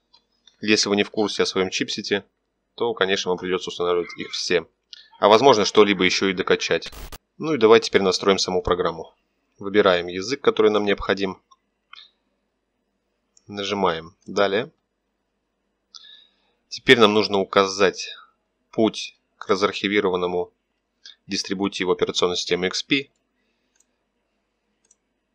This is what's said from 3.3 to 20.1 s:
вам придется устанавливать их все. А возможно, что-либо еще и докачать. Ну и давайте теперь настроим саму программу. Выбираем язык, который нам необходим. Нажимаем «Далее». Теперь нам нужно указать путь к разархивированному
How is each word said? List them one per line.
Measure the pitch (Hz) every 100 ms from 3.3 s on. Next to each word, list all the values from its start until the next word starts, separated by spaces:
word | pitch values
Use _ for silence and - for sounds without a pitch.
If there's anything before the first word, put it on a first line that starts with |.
вам | 87
придется | 92 92 -
устанавливать | - 87 87 82 -
их | -
все. | - - 85 82 _ _ - - -
А | 101
возможно, | 110 139 107 95
что-либо | 107 101 92
еще | 92 - 98
и |
докачать. | 92 - 92 - 85 - - - - _ -
Ну | 151
и | 143
давайте | 107 113 -
теперь | 101
настроим | 95 - 101 95
саму | - 92
программу. | 90 90 87 82 - _ _ _ _ _
Выбираем | 101 101 98 87 87
язык, | 92 104 139
который | 120 110 107
нам | 107
необходим. | 104 95 - 98 95 92 _ _ _ _ _ - - _ _ _ _ _ _ _ _ _ _ _ _ _ -
Нажимаем | 101 98 101 92 80 85 _ -
«Далее». | 98 101 101 151 _ _ _ _ _ _ _ _ _ _ _ _ - - - _ _ _ _ _
Теперь | - - 120
нам | 104
нужно | 107 98 101
указать | 92 101 98 95 92 - - - _ _ _ _ _
путь | - 107 - - _ _ _
к | -
разархивированному | 95 101 - 101 104 95